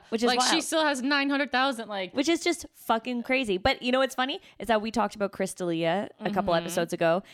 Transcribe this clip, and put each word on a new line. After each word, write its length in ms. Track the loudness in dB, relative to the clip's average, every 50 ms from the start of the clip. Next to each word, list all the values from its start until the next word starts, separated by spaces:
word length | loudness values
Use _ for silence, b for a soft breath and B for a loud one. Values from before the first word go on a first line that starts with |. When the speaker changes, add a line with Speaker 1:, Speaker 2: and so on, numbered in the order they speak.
| -6 -4
Speaker 1:
which 140 | -4 0 2
is 60 | 2
Speaker 2:
Like, 120 | 2 2 2
she 100 | 2 2
Speaker 1:
wild. 100 | 0 0
Speaker 2:
still 200 | 0 0 0 2
has 180 | 2 0 0 0
nine 260 | 0 0 2 2 2
hundred 240 | 0 0 0 0 0
thousand, 360 | 0 0 0 0 -4 -6 -8
like, 260 | -6 -6 -6 -4 -2
Speaker 1:
Which 140 | 0 2 2
is 120 | 2 2 2
just 220 | 0 -2 -2 -4 -16 _ -10 -2
fucking 360 | 0 0 0 0 -4 -6 -4 -2
crazy. 340 | 0 0 0 0 0 0 2
But 240 | 2 2 0 0 0
you 100 | 0 2
know 60 | 2
what's 160 | 2 2 0
funny? 260 | -2 -4 -4 -4 -8 B B B B
Is 100 | -2 0
that 120 | 0 2
we 100 | 0 0
talked 240 | 0 0 0 0 0
about 180 | -2 -4 -4 -2
Chris 200 | -2 -4 -4 -4
D'Elia 560 | -4 -4 -2 -2 0 0 0 0 0 -2 -4 -8 -8
a 100 | -6 -4
couple 240 | -2 0 0 2 2
Speaker 2:
Mm-hmm. 100 | 0 0
Speaker 1:
episodes 280 | 0 -2 -2 -2 -2 0
ago 280 | 0 2 2 2 2 -2 B